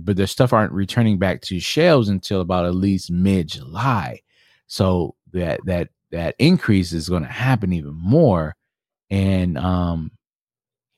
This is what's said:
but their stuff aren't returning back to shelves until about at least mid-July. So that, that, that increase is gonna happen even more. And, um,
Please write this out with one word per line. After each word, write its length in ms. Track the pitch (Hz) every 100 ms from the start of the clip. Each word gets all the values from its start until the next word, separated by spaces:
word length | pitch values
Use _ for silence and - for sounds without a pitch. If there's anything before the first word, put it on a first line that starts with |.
but 120 | 87 95
their 100 | 92
stuff 260 | - 123
aren't 200 | 113 104
returning 460 | 85 95 120 113 95
back 240 | 95 -
to 180 | - 90
shelves 480 | - 151 175 143 104
until 320 | 95 - 98
about 260 | 87 90 87
at 80 |
least 340 | 92 98 95 -
mid-July. 1120 | 87 98 95 78 - 64 92 131 110 65 58 _ _ _ _ -
So 480 | - 95 90 80 - _
that, 280 | 90 85 - 92
that, 240 | 87 80 _ _
that 240 | 85 82 -
increase 520 | 147 185 - 98 85
is 160 | 85 78
gonna 220 | 87 65
happen 420 | - 127 123 95
even 220 | 87 71
more. 640 | 80 90 151 143 87 78 - _ _ _ _ -
And, 460 | 98 98 92 90 73
um, 540 | 92 90 87 82 78 - _ _ _ _ _ _ _